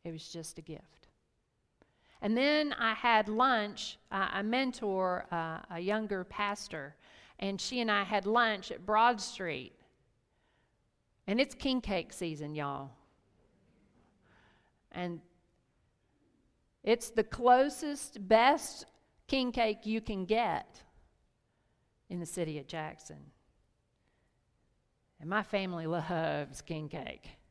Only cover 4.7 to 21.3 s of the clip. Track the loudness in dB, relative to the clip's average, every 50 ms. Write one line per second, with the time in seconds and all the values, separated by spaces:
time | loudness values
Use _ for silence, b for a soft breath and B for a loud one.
4.7 | -2 -4 -2 -2 0 2 2 2 0 -2 -4 -4 -4 -4 -4 -4 -6 -8 -10 -10
5.7 | -8 -6 -2 0 0 0 0 -2 -4 -4 -6 -6 -4 -4 -2 -2 -2 -6 -8 -10
6.7 | -10 -10 -10 -12 -16 B B B B B B B B B -6 -4 -4 -4 -6 -4
7.7 | -2 -2 0 2 2 0 2 2 0 0 2 4 4 4 4 4 2 -2 -4 -10
8.7 | -10 -8 -2 2 4 6 6 6 4 2 -4 -8 -8 -6 -6 -4 -4 -6 -8 -12
9.7 | -18 _ -20 _ _ _ _ _ _ _ _ _ _ _ _ _ _ _ _ _
10.7 | _ _ _ _ _ _ _ _ _ _ _ -2 2 2 2 0 0 -4 -2 0
11.7 | 0 0 0 -2 -2 -2 -2 -4 -8 -6 -6 -6 -6 -6 -8 -8 -6 -4 -4 -4
12.7 | -4 -6 -8 -12 -16 _ _ _ _ _ _ _ _ _ _ _ _ _ _ _
13.7 | b b b b b b b b b b b b b b b b b b b b
14.7 | b b b _ -8 -6 -6 -6 -6 -8 -12 _ _ _ _ _ _ _ _ _
15.7 | _ _ _ _ _ _ _ _ _ _ _ _ _ _ _ _ _ _ _ _
16.7 | _ _ 2 2 2 2 2 -4 0 -2 0 0 -2 2 8 8 8 8 8 4
17.7 | 2 -4 -6 -6 -6 -6 -8 -12 -12 -12 4 6 6 8 8 8 6 4 0 -8
18.7 | -10 -12 -16 -18 _ _ _ _ _ _ _ -2 0 0 0 0 0 0 0 0
19.7 | 0 -2 -4 -2 -2 -2 -2 -4 -4 -4 0 2 2 2 2 2 0 -2 -4 -8
20.7 | -20 -20 -20 _ _ -20 _ _ _ _ _ _